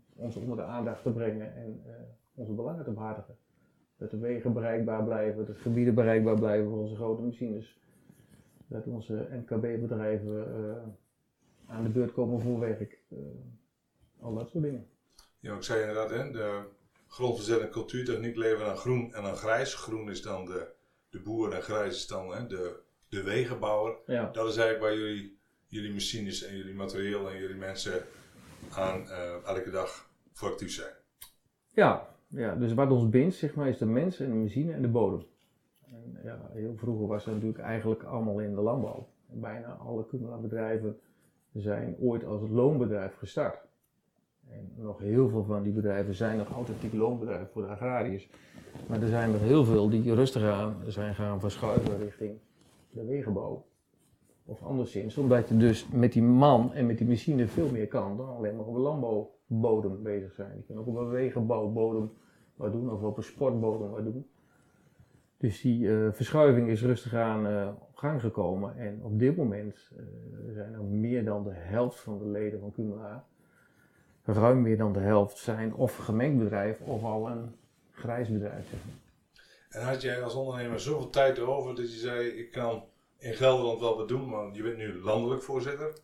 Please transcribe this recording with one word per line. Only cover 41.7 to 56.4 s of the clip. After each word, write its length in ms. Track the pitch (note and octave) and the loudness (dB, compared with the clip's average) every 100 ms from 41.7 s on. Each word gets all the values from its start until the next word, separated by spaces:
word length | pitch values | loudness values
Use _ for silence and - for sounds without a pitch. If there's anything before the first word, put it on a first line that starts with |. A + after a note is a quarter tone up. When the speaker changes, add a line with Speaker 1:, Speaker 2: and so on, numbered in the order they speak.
| G#2 A#2+ - | -2 -2 0
Speaker 1:
ooit 260 | B2 A#2 | 2 2
als 240 | E2+ G#2+ A2 | -2 -4 0
loonbedrijf 640 | A2+ C3+ C#3+ G#2+ G#2 F#2+ | 4 6 4 2 0 -4
gestart. 500 | - G2+ D3+ - - - _ _ _ _ _ _ _ - | -10 -6 -2 -2 -4 -16 _ _ _ _ _ _ _ -20
En 220 | - - | -16 -16
nog 240 | A#2 G#2+ G2+ | -12 -10 -6
heel 300 | G2+ A#2+ B2+ | 2 4 4
veel 140 | A2 | 2
van 200 | G#2 G#2 | 0 0
die 80 | G2+ | 0
bedrijven 420 | G#2+ G#2 G2 G2+ | 0 0 0 -2
zijn 240 | F#2+ A2+ A2 | -2 0 0
nog 120 | G2+ | -4
authentiek 420 | A#2 A2+ G#2 A2 | -6 -6 -6 -4
loonbedrijf 580 | A2 A2+ A#2+ A2+ F2+ F#2+ | 0 2 0 -4 -6 -6
voor 100 | A2 | -8
de 60 | G2 | -6
agrariërs. 640 | G#2 B2 B2 A#2 G2 - - - - - - - | -4 -2 -2 -2 -4 -10 -20 -20 -20 -18 -14 -4
Maar 140 | A2 | 0
er 60 | A2+ | 2
zijn 260 | A#2 A2+ | 2 4
er 60 | G#2+ | 4
heel 260 | A2 D3+ | 6 8
veel 240 | A2+ G#2+ G#2 | 8 6 6
die 240 | A2 A#2+ | 4 4
rustig 300 | A2+ C3 A#2 | 6 4 4
aan 320 | G#2+ G2+ G#2+ G2+ A2 | 2 2 -2 -4 -6
zijn 280 | G2+ G#2 | -4 -4
gaan 240 | G2+ G#2 G2 | -2 -2 -2
verschuiven 580 | G2+ - A2 G#2 G#2+ G2+ | -2 -2 2 2 2 -2
richting 420 | G#2 - G#2+ A2 _ _ _ _ _ | -6 -6 -8 -8 _ _ _ _ _
de 140 | A#2 | -10
wegenbouw. 600 | A2+ C#3 A2 G2 A2 - - _ _ _ _ _ _ _ | -4 -4 -2 -2 -2 -8 -12 _ _ _ _ _ _ _
Of 180 | - - | -16 -12
anderszins, 540 | - C3 A2+ G2+ A2 D3 | -4 -2 -2 -2 -4 2
omdat 320 | C3 B2 A2+ | 6 6 6
je 80 | A2+ | 8
dus 300 | A#2 A2 - | 8 6 2
met 260 | B2 A#2+ | 4 6
die 100 | A#2 | 8
man 500 | A#2+ B2+ | 8 10